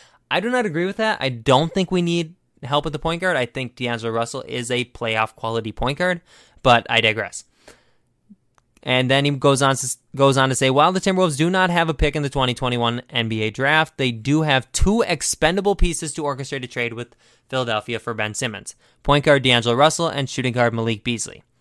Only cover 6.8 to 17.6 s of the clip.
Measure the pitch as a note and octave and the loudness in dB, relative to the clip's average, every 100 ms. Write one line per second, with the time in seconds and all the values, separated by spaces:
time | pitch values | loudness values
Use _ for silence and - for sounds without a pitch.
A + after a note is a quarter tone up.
6.8 | - A#2 A2 G#2+ F#2+ - - _ - - | 4 2 2 0 -6 -10 -18 _ -20 -20
7.8 | _ _ _ _ _ - _ _ _ _ | _ _ _ _ _ -20 _ _ _ _
8.8 | B2+ B2+ B2+ C3+ C#3+ C#3 C#3+ C3+ C3+ C3 | -2 0 2 2 0 2 2 4 2 0
9.8 | C3 - _ - C#3 C3+ C3 B2+ C3 C3 | -4 -8 _ 2 4 4 2 2 2 4
10.8 | E3 F#3 G3 F#3 F#3 C3+ E3+ F#3 F#3 F3 | 4 2 0 2 0 2 0 2 2 2
11.8 | D#3+ C#3+ D3+ D3+ C#3+ C#3 B2+ A#2 B2+ A#2+ | 0 0 0 0 -4 0 0 0 -2 0
12.8 | A#2 A#2+ - B2 A2+ A2 G#2+ A2 C#3 D#3 | 0 -2 -6 -4 -2 -2 -4 -2 2 2
13.8 | D#3+ - C3 A2+ B2+ D3+ D#3 C3 - - | 0 -2 -4 -2 0 0 2 0 0 2
14.8 | F#3 A3+ - D#3+ - - D#3 F#3+ G3+ G3 | 4 4 0 -2 -4 0 0 2 0 2
15.8 | F3+ D#3+ D#3 E3 D3 C3+ C3+ C#3 B2 B2+ | 0 0 -8 -6 -6 -6 -8 -8 -8 -6
16.8 | A#2 A2+ A#2+ _ _ _ _ C3 | -6 -6 -14 _ _ _ _ -4